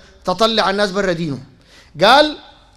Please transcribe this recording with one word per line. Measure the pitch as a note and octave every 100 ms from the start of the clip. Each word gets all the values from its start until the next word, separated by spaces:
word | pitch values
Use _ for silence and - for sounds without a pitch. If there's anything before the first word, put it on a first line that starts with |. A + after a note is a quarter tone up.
| - _
تطلع | - F3+ A3+ A3 F#3
الناس | G3 G#3
برا | F#3+ G3
دينه. | E3+ E3 B2+ - _ _ - _ C#3
قال: | G3 C#4 D4+ C#4+ - _ _